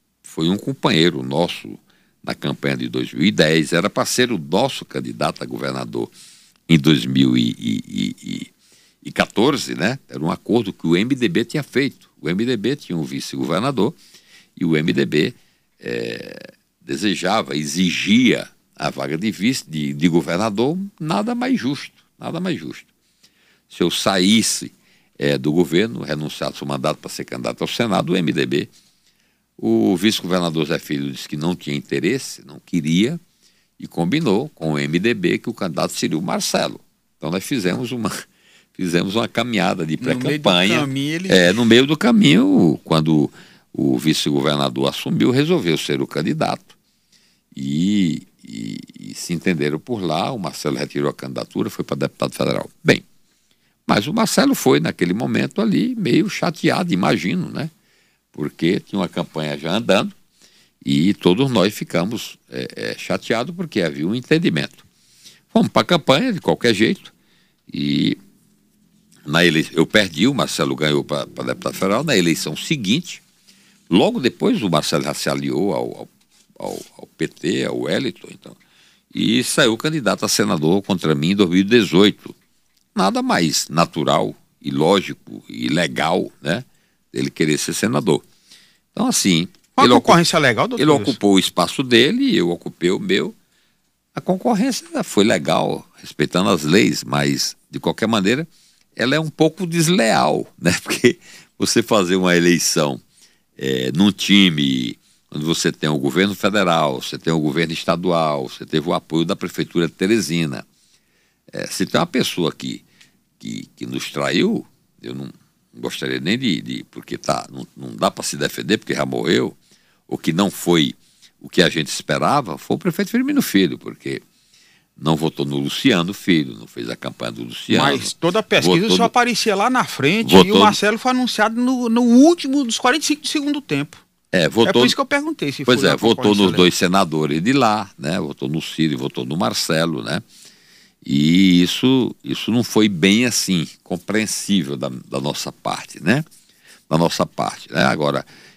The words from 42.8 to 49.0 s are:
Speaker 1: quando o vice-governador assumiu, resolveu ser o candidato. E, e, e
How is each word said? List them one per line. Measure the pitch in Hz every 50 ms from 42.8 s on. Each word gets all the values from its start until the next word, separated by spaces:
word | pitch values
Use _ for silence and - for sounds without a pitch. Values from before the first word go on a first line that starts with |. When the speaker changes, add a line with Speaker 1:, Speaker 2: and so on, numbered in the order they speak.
| -
Speaker 1:
quando | - 80 78 78 80 78 76 69 - - - - - _ _ _ _
o | - - 67 69 65 62
vice-governador | 65 78 73 - - 80 71 69 67 76 73 71 69 67 60 65 67 69
assumiu, | - - - - - 151 127 127
resolveu | 123 135 147 160 185 156 98 85 78 -
ser | - - 76 67
o | 65
candidato. | - - 71 78 - - 80 - 92 - - _ _ _ _ _ _ _ _ _ _ _ _ _ _ _ _ _ _ -
E, | 69 69 69 71 78 87 101 104 101 92 82 73 - - - _ _ -
e, | 50 55 55 55 55 50 - - - -
e | -